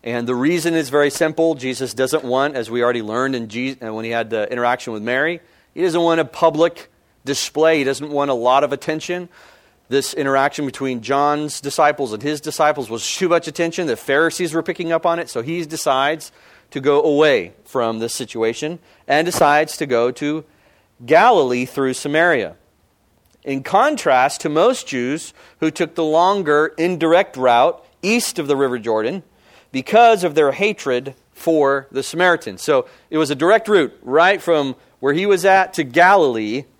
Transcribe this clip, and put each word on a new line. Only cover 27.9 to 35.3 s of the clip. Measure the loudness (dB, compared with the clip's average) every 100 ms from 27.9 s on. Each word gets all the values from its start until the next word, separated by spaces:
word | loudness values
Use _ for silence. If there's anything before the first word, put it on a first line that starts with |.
| _
east | -2 0 -2 -6
of | -2
the | 0
River | 0 -2
Jordan | -2 -2 -2 -6 -12 _ _ _ _
because | -10 2 6 6 6 2
of | 2
their | 2
hatred | 2 -2 -2 -4 -4 -4 -16 _
for | -6 0 2 2 0 -4
the | -8
Samaritans. | -6 2 2 2 -4 -8
So | 0 0 0 -14 _
it | -2
was | -2
a | 0
direct | 2 2 4
route | 2 2 -4
right | 0 4 4 2
from | 0 0 0 -8 _ _
where | -2
he | 0
was | 2